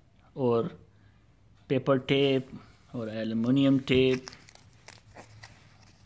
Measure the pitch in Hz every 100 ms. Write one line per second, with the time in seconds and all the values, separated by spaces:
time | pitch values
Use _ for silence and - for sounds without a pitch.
0 | _ _ _ - 127 117 - - - _
1 | _ _ _ _ _ _ - 135 131 135
2 | 127 139 139 131 127 - - - - 123
3 | 107 110 110 113 117 135 139 135 127 131
4 | 131 127 - - - - - - - -
5 | - - - - - - - - - -